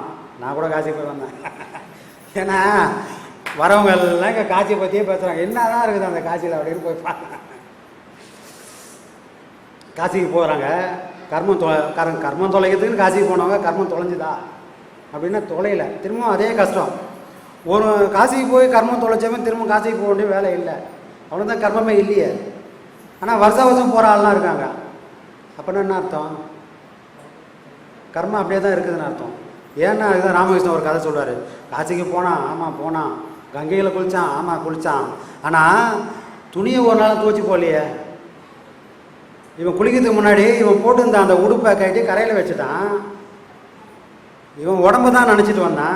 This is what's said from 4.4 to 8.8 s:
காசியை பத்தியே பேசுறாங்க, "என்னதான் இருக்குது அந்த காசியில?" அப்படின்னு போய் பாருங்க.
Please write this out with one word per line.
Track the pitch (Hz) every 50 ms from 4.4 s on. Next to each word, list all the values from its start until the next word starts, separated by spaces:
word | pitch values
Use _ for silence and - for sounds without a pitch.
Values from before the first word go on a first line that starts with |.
| 202 170 185
காசியை | 185 202 - 208 180
பத்தியே | 190 185 190 202 208 190
பேசுறாங்க, | 190 170 175 180 170 165 175 196
"என்னதான் | 226 240 233 226 233 233 240
இருக்குது | 220 208 196 190 185
அந்த | 175 165 160 165
காசியில?" | 170 175 165 180 - 156
அப்படின்னு | 147 165 165 175 160 170
போய் | 165 165 -
பாருங்க. | 175 175 - 165 - - - - - - - - - - - - - - - - - - - - - - - - - - - - - - -